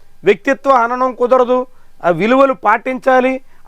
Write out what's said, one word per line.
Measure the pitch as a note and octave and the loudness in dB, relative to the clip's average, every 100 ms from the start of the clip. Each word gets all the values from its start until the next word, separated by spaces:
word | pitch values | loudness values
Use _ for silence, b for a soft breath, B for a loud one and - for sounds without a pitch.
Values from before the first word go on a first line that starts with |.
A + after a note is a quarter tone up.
| - - | -20 -6
వ్యక్తిత్వ | D#3+ G#3 - C4+ C#4 | -2 -2 -2 -2 0
హననం | C4 A#3 B3 B3+ | 0 0 -2 -4
కుదరదు, | A#3 A#3+ C4 A#3+ B3+ B3+ - - - E3+ | -2 0 0 2 -2 -4 -14 -20 -6 -4
ఆ | |
విలువలు | E3 G#3+ C4 C#4 | -2 0 2 2
పాటించాలి, | B3 G#3+ A3+ C4 B3+ - B3+ B3+ C4 - - | 0 -2 -2 -2 -6 0 0 0 -4 -10 -10